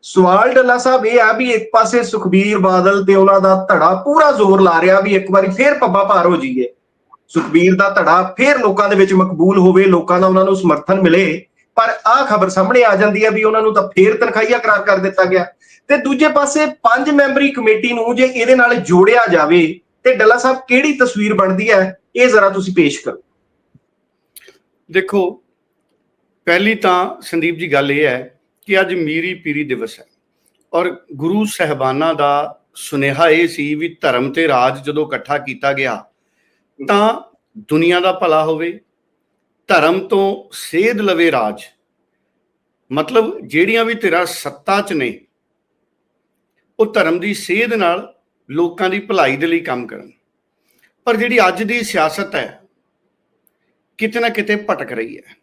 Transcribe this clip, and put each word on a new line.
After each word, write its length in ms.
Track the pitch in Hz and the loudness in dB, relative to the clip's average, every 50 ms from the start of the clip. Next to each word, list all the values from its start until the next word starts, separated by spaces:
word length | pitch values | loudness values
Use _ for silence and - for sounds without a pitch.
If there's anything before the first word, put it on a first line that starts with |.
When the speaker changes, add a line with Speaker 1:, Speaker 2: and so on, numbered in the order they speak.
| _ | _
Speaker 1:
ਸਵਾਲ 480 | - - 190 185 180 185 196 226 254 254 | -2 2 2 4 4 4 4 4 4 4
ਡੱਲਾ 240 | 262 254 247 247 247 | 2 4 4 2 2
ਸਾਹਿਬ 280 | 247 262 254 262 220 | 2 2 2 2 2
ਇਹ 140 | 220 240 240 | 2 2 4
ਆ 100 | 226 214 | 4 4
ਵੀ 180 | 226 220 254 247 | 2 0 0 -2
ਇੱਕ 120 | 240 214 - - - | -2 -2 -4 0 0
ਪਾਸੇ 280 | 226 226 - - 240 233 | 0 0 2 0 -2 -2
ਸੁਖਬੀਰ 540 | - - 208 185 185 170 190 196 208 214 196 | -2 -6 -4 -2 0 2 2 2 2 0 0
ਬਾਦਲ 460 | 185 190 185 185 180 190 196 202 196 | 2 2 2 2 2 2 2 2 2
ਤੇ 80 | 190 196 | 2 4
ਉਹਨਾਂ 240 | 190 190 196 196 196 | 4 6 4 4 4
ਦਾ 120 | 190 190 190 190 - - | 4 2 2 2 0 0
ਧੜਾ 240 | 202 156 151 175 190 185 - | 0 2 2 2 0 0 -2
ਪੂਰਾ 260 | 285 294 320 311 294 | 0 2 4 4 4
ਜ਼ੋਰ 300 | - 214 208 190 190 190 | 4 2 4 4 4 4
ਲਾ 200 | 190 185 170 165 | 4 4 4 2
ਰਿਹਾ 180 | 165 185 190 196 | 2 4 2 2
ਵੀ 160 | 196 208 196 | 2 2 0
ਇੱਕ 160 | 190 190 - | -2 -2 2
ਵਾਰੀ 160 | 190 196 190 185 | 2 2 2 2
ਫੇਰ 220 | 185 - 262 285 285 | 0 0 2 0 2
ਪੱਬਾਂ 300 | 277 254 220 185 196 196 | 2 0 0 0 0 0
ਭਾਰ 200 | 190 208 185 170 | 2 0 2 2
ਹੋ 100 | 175 180 | 2 0
ਜਾਈਏ, 320 | 160 131 135 127 127 123 120 - _ _ _ _ _ _ _ - _ _ _ | 0 -2 -6 -4 -4 -6 -6 -8 _ _ _ _ _ _ _ -20 _ _ _
ਸੁਖਬੀਰ 480 | - 165 - - 151 165 175 185 185 | -6 -6 -6 0 0 2 2 2 2
ਦਾ 140 | 185 202 196 | 2 0 0
ਧੜਾ 320 | 196 208 170 147 165 180 190 185 - - | 0 0 2 2 2 2 2 -2 -2 -2
ਫੇਰ 220 | 247 277 294 262 | 0 2 2 2
ਲੋਕਾਂ 300 | 233 208 190 196 208 196 | 0 0 0 0 0 0
ਦੇ 60 | 208 | 4
ਵਿੱਚ 180 | 196 190 190 196 | 2 2 4 4
ਮਕਬੂਲ 440 | 185 185 185 185 151 165 185 196 196 | 2 2 0 0 0 0 2 4 4
ਹੋਵੇ, 260 | 180 185 180 185 196 | 4 4 6 4 4
ਲੋਕਾਂ 340 | 190 180 175 165 - 175 180 | 4 2 0 0 0 0 2
ਦਾ 80 | 190 190 | 2 2
ਉਹਨਾਂ 160 | 185 190 190 | 2 2 2
ਨੂੰ 100 | 196 196 | 2 0
ਸਮਰਥਨ 460 | 190 - 175 151 - - - 196 190 | -2 0 -2 -2 -2 0 -2 0 2
ਮਿਲੇ। 240 | 190 170 165 185 190 160 156 180 - _ _ _ _ _ _ | 2 2 2 2 2 0 -4 -6 -10 _ _ _ _ _ _
ਪਰ 180 | - 226 226 - - - 214 | -2 -2 -2 -2 -2 0 2
ਆਹ 180 | 233 269 269 | 2 2 2
ਖਬਰ 240 | - 208 202 185 190 | 0 0 0 0 0
ਸਾਹਮਣੇ 340 | 185 190 190 185 247 247 240 | 0 -2 0 2 4 4 4
ਆ 120 | 220 202 | 4 4
ਜਾਂਦੀ 280 | 190 214 208 196 214 214 | 2 2 0 0 0 0
ਹੈ 60 | 220 | 0
ਵੀ 120 | 214 220 214 | 0 2 0
ਉਹਨਾਂ 180 | 214 220 220 | 0 0 2
ਨੂੰ 120 | 220 220 208 | 0 2 0
ਤਾਂ 140 | 208 190 - | 0 -2 -2
ਫੇਰ 300 | - 180 190 214 214 214 | 2 2 4 4 4 0
ਤਨਖਾਹੀਆ 400 | 233 226 - 214 220 220 240 233 | -2 -2 0 -2 0 0 0 0
ਕਰਾਰ 260 | 233 220 208 202 196 | 2 0 0 0 2
ਕਰ 140 | 208 196 190 | 0 0 0
ਦਿੱਤਾ 280 | 185 196 190 - 190 | 0 -4 0 0 0
ਗਿਆ। 200 | 180 185 185 175 175 _ _ _ _ - _ _ _ | 2 2 0 -2 -2 _ _ _ _ -20 _ _ _
ਤੇ 100 | 277 285 | 0 0
ਦੂਜੇ 300 | - 269 277 254 302 302 | 0 -2 0 2 2 2
ਪਾਸੇ 380 | 285 285 285 285 294 302 302 | 2 2 0 0 0 0 -2
ਪੰਜ 440 | 294 - _ _ 226 226 262 285 302 | -2 -4 _ _ 2 2 2 0 0
ਮੈਂਬਰੀ 420 | 294 285 285 269 269 277 285 277 | 2 2 2 2 2 0 0 0
ਕਮੇਟੀ 420 | 277 254 226 220 220 214 - 240 240 | -2 0 0 0 0 2 0 -4 -2
ਨੂੰ 220 | 233 226 233 240 | -2 -2 -2 0
ਜੇ 100 | 220 254 | 0 0
ਇਹਦੇ 300 | 262 254 254 226 240 262 | 0 0 -2 2 2 4
ਨਾਲ 200 | 254 240 240 247 | 4 4 2 2
ਜੋੜਿਆ 500 | 208 - - 175 180 190 202 233 240 233 202 | 0 0 0 4 4 4 6 4 4 2 2
ਜਾਵੇ 480 | 175 165 151 147 170 175 165 156 180 - _ _ _ _ _ | 2 0 2 4 2 2 2 0 -4 -8 _ _ _ _ _
ਤੇ 120 | 254 262 | 0 2
ਡੱਲਾ 220 | 202 214 214 240 240 | 4 4 4 4 2
ਸਾਹਿਬ 200 | 247 262 262 262 - - | 2 -2 -2 -2 -2 0
ਕਿਹੜੀ 260 | 247 254 285 302 285 | 0 0 2 0 0
ਤਸਵੀਰ 400 | - 254 - - 202 208 214 208 | 0 -2 -2 0 -4 -2 -2 0
ਬਣਦੀ 360 | 185 196 190 190 185 214 226 | 0 0 0 0 -2 0 2
ਹੈ, 260 | 214 196 185 190 190 _ _ _ _ | 2 2 2 0 -6 _ _ _ _
ਇਹ 120 | - 247 254 | 0 2 4
ਜ਼ਰਾ 220 | 220 214 196 196 | 4 4 4 2
ਤੁਸੀਂ 240 | 190 196 190 190 185 | 0 -2 -6 -4 0
ਪੇਸ਼ 260 | 175 165 143 143 - - | 0 0 0 0 -4 -10
ਕਰੋ। 180 | 123 - - _ _ _ _ _ _ _ _ _ _ _ _ _ _ _ _ _ _ _ _ _ _ _ - _ - _ _ _ _ _ _ _ _ | -12 -12 -12 _ _ _ _ _ _ _ _ _ _ _ _ _ _ _ _ _ _ _ _ _ _ _ -20 _ -20 _ _ _ _ _ _ _ _
Speaker 2:
ਦੇਖੋ, 540 | 160 185 190 190 - 202 185 175 214 - _ _ _ _ _ _ _ _ _ _ _ _ _ _ _ _ _ _ _ _ _ | -4 -4 -4 0 -2 -2 -2 -2 -6 -10 _ _ _ _ _ _ _ _ _ _ _ _ _ _ _ _ _ _ _ _ _
ਪਹਿਲੀ 300 | - 170 180 202 214 226 | -2 0 0 2 0 -2
ਤਾਂ 460 | - - 190 180 180 185 - - - | 0 0 0 0 0 -2 -4 -8 -14
ਸੰਦੀਪ 340 | - - - 165 156 170 170 | -14 -8 -6 -4 -2 -4 -4
ਜੀ 180 | 156 170 165 143 | -6 -6 -2 -2
ਗੱਲ 180 | 139 139 143 | -2 0 0
ਇਹ 140 | 139 147 151 | -2 0 0
ਹੈ 260 | 147 123 127 123 - _ _ _ _ _ _ _ - | 0 -2 -4 -8 -12 _ _ _ _ _ _ _ -2
ਕਿ 120 | 196 190 | 0 0
ਅੱਜ 120 | 190 185 180 | 0 0 -2
ਮੀਰੀ 400 | 180 165 151 156 165 165 185 185 | -4 -4 -4 -4 -6 -6 -6 -10
ਪੀਰੀ 300 | 180 170 156 143 147 151 | -10 _ -8 -6 -6 -6
ਦਿਵਸ 360 | 131 127 110 113 110 - - | -6 -6 -8 -8 -12 -12 -18
ਹੈ 60 | - _ _ _ _ _ _ _ _ _ _ _ _ _ - | -20 _ _ _ _ _ _ _ _ _ _ _ _ _ -4
ਔਰ 160 | 165 180 180 - - _ _ 156 | -4 -4 -4 -6 -10 _ _ -14
ਗੁਰੂ 280 | 135 147 165 185 208 214 | -8 -6 -4 -2 -2 -2
ਸਾਹਿਬਾਨਾਂ 680 | 208 - - 180 151 151 127 135 131 131 139 156 165 160 | -4 -4 -6 -4 -4 -4 -4 -4 -4 -2 -2 -2 -2 -2
ਦਾ 440 | 143 147 143 143 143 147 - - _ _ _ _ | 0 0 0 0 -2 -4 -6 -12 _ _ _ _
ਸੁਨੇਹਾ 520 | - - - - 139 139 139 139 135 170 165 | -20 -16 -10 -6 -4 -4 -4 0 0 2 2
ਇਹ 180 | 156 165 175 165 | 4 2 2 -2
ਸੀ 280 | 165 - 143 147 151 | -2 -6 -6 -6 -6
ਵੀ 120 | 151 160 165 170 _ | -6 -6 -10 -10 _
ਧਰਮ 300 | - 151 123 123 127 139 139 | -4 -2 -2 0 -2 -4 -2
ਤੇ 140 | 165 165 156 | -2 0 0
ਰਾਜ 320 | 139 123 123 131 139 139 139 | 2 2 0 0 -2 -4 -10
ਜਦੋਂ 200 | 143 147 151 151 143 | -8 -4 -4 -4 -4
ਇਕੱਠਾ 300 | 139 120 - - 143 147 | -6 -10 -6 -6 -6 -6
ਕੀਤਾ 340 | 143 139 127 107 - 139 139 | -6 -8 -14 -6 -4 -4 -2
ਗਿਆ 220 | 135 135 127 113 98 - _ _ _ _ _ _ _ _ _ _ _ _ _ _ _ | -2 -4 -4 -6 -8 -12 _ _ _ _ _ _ _ _ _ _ _ _ _ _ _
ਤਾਂ 420 | 139 143 202 202 208 220 240 294 - _ _ _ _ _ _ - 104 _ | -4 -2 0 2 2 0 0 -4 -10 _ _ _ _ _ _ -20 -8 _
ਦੁਨੀਆ 300 | 151 156 165 170 180 175 | -2 0 0 2 0 0
ਦਾ 120 | 180 190 | 0 -2
ਭਲਾ 320 | 180 - - 170 156 156 156 | -2 -2 -2 0 0 0 0
ਹੋਵੇ, 260 | 156 160 156 165 170 175 - _ _ _ _ _ _ _ _ _ _ _ _ _ _ _ _ _ - | -2 -4 -4 -6 -8 -10 -12 _ _ _ _ _ _ _ _ _ _ _ _ _ _ _ _ _ 0
ਧਰਮ 320 | 196 170 147 160 175 190 185 - | 0 2 2 2 0 -2 -2 -2
ਤੋਂ 420 | 233 196 196 196 202 - - _ | -2 0 0 -2 -4 -6 -12 _
ਸੇਧ 500 | - - - - - 165 202 226 240 202 | -18 -18 -16 -6 -4 -2 0 0 -2 -2
ਲਵੇ 300 | 214 196 180 165 170 165 | -2 -2 0 0 0 0
ਰਾਜ। 320 | 143 127 113 107 107 107 - - _ _ _ _ _ _ _ _ _ _ _ _ _ _ _ _ _ _ _ _ _ _ _ _ | 0 0 -2 -4 -6 -10 -18 -20 _ _ _ _ _ _ _ _ _ _ _ _ _ _ _ _ _ _ _ _ _ _ _ _
ਮਤਲਬ 460 | 131 147 156 - 254 226 220 220 392 440 | -6 -6 -4 0 0 0 0 0 -4 -10
ਜਿਹੜੀਆਂ 440 | - - - 156 175 202 226 226 226 | -14 -6 -2 0 0 0 0 0 0
ਵੀ 80 | 226 233 | -2 -4
ਧਿਰਾਂ 320 | 226 226 190 165 175 180 | -4 -4 -2 0 0 -2
ਸੱਤਾ 540 | 165 - - - 147 - - _ - 196 202 | -4 -6 -10 -12 -12 -14 -12 _ -2 -2 -2
'ਚ 120 | 202 202 185 | -2 -4 -4
ਨੇ 160 | 151 131 117 110 - _ _ _ _ _ _ _ _ _ _ _ _ _ _ _ _ _ _ _ _ _ _ _ _ _ _ _ _ _ _ _ _ | -4 -4 -4 -8 -10 _ _ _ _ _ _ _ _ _ _ _ _ _ _ _ _ _ _ _ _ _ _ _ _ _ _ _ _ _ _ _ _
ਉਹ 140 | 220 214 214 | -4 -2 -2
ਧਰਮ 260 | 214 180 160 165 180 | -2 -2 -2 -2 -4
ਦੀ 140 | 175 208 196 | -4 -6 -8
ਸੇਧ 400 | - - - 180 208 233 233 233 | -8 -6 -6 -2 -2 -2 -2 -2
ਨਾਲ 400 | 220 190 170 170 185 208 - _ _ _ _ _ _ _ _ | -2 0 -2 -2 -4 -6 -14 _ _ _ _ _ _ _ _
ਲੋਕਾਂ 400 | 139 156 175 170 170 - 190 185 | -4 -4 -4 -4 -4 -4 -4 -4
ਦੀ 100 | 190 202 | -4 -6
ਭਲਾਈ 380 | 202 - 196 185 156 131 135 139 | -6 -4 -2 0 0 0 0 -4
ਦੇ 100 | 156 165 | -4 -4
ਲਈ 120 | 165 170 | -4 -4
ਕੰਮ 260 | 170 160 131 123 120 107 | -4 -6 -8 -8 -10 -12
ਕਰਨ। 240 | 110 107 104 - _ _ _ _ _ _ _ _ _ _ _ _ _ _ _ _ _ _ _ 240 | -16 -18 -20 -20 _ _ _ _ _ _ _ _ _ _ _ _ _ _ _ _ _ _ _ -4
ਪਰ 80 | 233 | -2
ਜਿਹੜੀ 240 | 214 233 247 220 233 202 185 | -2 -2 -2 0 2 0 0
ਅੱਜ 140 | 180 180 226 | 0 -4 -6
ਦੀ 180 | 208 247 240 226 | -6 -4 -6 -6
ਸਿਆਸਤ 520 | 214 - 185 156 156 156 - 196 - - | -6 -2 -2 -2 -2 -2 -6 -10 -8 -6
ਹੈ 260 | 139 123 - - _ _ _ _ _ _ _ _ _ _ _ _ _ _ _ _ _ _ _ _ _ _ _ _ _ _ _ _ - | -8 -8 -8 -14 _ _ _ _ _ _ _ _ _ _ _ _ _ _ _ _ _ _ _ _ _ _ _ _ _ _ _ _ -6
ਕਿਤੇ 220 | 214 220 220 240 | -6 -4 -4 -2
ਨਾ 100 | 233 233 | -4 -4
ਕਿਤੇ 260 | 226 220 208 214 208 208 208 - | -4 -4 -4 -4 -4 -4 -4 -6
ਭਟਕ 240 | - - - - 127 | -6 -6 -6 -10 -8
ਰਹੀ 240 | 113 113 117 - - | -10 -10 -10 -12 -20
ਹੈ। 180 | - _ _ _ | -20 _ _ _